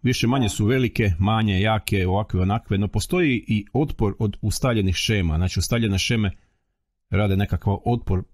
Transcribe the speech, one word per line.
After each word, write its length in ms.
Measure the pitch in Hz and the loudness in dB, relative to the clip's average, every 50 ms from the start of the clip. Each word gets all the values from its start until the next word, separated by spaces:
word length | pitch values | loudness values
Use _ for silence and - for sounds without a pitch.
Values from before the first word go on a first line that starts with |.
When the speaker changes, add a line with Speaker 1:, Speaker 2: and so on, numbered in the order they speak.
| - | 0
Speaker 1:
Više 240 | 120 127 - - | 0 0 2 0
manje 180 | 117 123 139 127 | 0 0 2 0
Speaker 2:
Da. 40 | 104 | -2
Speaker 1:
su 180 | - - 110 | 0 0 0
velike, 380 | 104 123 131 127 113 - - 113 101 87 80 | 2 2 2 0 0 0 0 0 0 2 2
manje, 400 | 90 101 110 113 113 107 98 92 | 0 2 2 2 2 2 2 2
jake, 460 | 98 110 110 107 - - - 98 92 | 2 0 0 0 -2 -2 -2 0 0
ovakve, 340 | 90 90 98 107 - - 92 | 0 0 0 -2 -2 -2 0
onakve, 380 | 92 95 101 117 - - 107 98 | 0 0 0 -2 -2 -2 -2 0
no 100 | 101 98 | 0 0
postoji 560 | - 110 - - - 180 180 151 127 113 - - | -2 -4 -2 0 0 2 2 2 2 0 0 0
i 160 | 113 104 101 - _ | -2 -2 -2 -2 _
otpor 400 | 117 160 151 - - 113 101 98 - | -2 -2 -2 -2 -2 -2 -2 0 0
od 180 | 107 107 98 - - | -4 -4 -4 -2 -4
ustaljenih 520 | 110 - - - 135 117 113 101 95 87 | -4 -2 0 0 0 0 2 0 0 0
šema. 400 | - - - 117 104 92 82 78 | -2 -2 -2 0 0 2 0 0
Znači, 220 | 80 87 92 - - | 0 0 0 0 -2
ustaljene 400 | 90 - 120 117 117 110 98 92 | -2 -2 -2 0 0 0 0 0
šeme 320 | - - 123 117 107 98 - - _ _ _ _ _ _ _ _ _ _ _ _ _ _ | 0 0 0 0 0 -2 -4 -6 _ _ _ _ _ _ _ _ _ _ _ _ _ _
rade 260 | - 92 107 101 95 | 0 0 2 2 2
nekakav 400 | 95 101 - - 87 - 110 98 - - | 0 0 0 -2 -2 0 -2 -2 -2 0
otpor 380 | - 117 - - - 98 92 - - | -2 -2 -2 0 -2 -2 -2 -2 -6